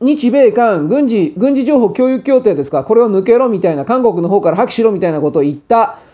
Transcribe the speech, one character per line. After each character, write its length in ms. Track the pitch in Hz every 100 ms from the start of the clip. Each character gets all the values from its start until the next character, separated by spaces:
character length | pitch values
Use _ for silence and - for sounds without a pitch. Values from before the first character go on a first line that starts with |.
日 300 | 262 294 240
米 220 | 277 240
韓 360 | 240 233 170 151
軍 180 | 269 262
事、 260 | 220 156 180
軍 180 | 262
事 100 | 277
情 140 | 254 285
報 100 | 214
共 200 | - 254
有 100 | 262
協 220 | 277 262
定 120 | 208
で 100 | 147
す 60 | 135
か、 140 | 143
こ 120 | 131 226
れ 40 |
を 100 | 233
抜 120 | 196
け 160 | 190 240
ろ 100 | 254
み 120 | 190
た 100 | 180
い 60 | 147
な、 80 |
韓 180 | 139 254
国 180 | 233 170
の 80 | 170
方 120 | 196
か 100 | 170
ら 60 | 175
破 80 |
棄 60 | 240
し 120 | -
ろ 100 | 220
み 80 | 190
た 80 | 175
い 40 |
な 80 | 156
こ 100 | 147
と 80 | 156
を 40 |
言 120 | 143
っ 20 | 143
た。 420 | - 226 208 - -